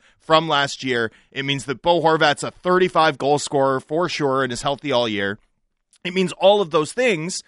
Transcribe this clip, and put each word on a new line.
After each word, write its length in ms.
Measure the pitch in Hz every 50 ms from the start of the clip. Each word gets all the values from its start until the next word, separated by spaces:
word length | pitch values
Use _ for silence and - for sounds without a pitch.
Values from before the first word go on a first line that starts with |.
| _ _ _ _
from 280 | _ - 160 160 160 160
last 360 | 151 143 143 135 - - -
year. 280 | 131 123 120 117 110 - _ _ _
It 120 | - 131 135
means 220 | 139 139 135 -
that 160 | 139 135 107
Bo 200 | - 170 175 170
Horvat's 420 | 147 160 160 156 160 147 143 - -
a 80 | 120
thirty-five 640 | - _ - 180 180 185 185 175 - 170 160 160 143 -
goal 200 | 131 139 147 139
scorer 420 | - - - 139 135 135 135 131
for 260 | - - 151 165 180 160
sure 360 | - - 151 135 131 135 131
and 100 | 123 120
is 80 | 110
healthy 300 | - 143 143 123 - 147 127
all 160 | 120 120 113
year. 280 | 107 101 98 98 101 - _ _ _ _ _ _ _ _ _ _ _ _ -
It 120 | 175 175
means 160 | 190 190 170 -
all 280 | - - 190 208 208
of 100 | 196 160
those 220 | 156 165 156 - -
things. 500 | 240 254 247 202 156 156 180 - - -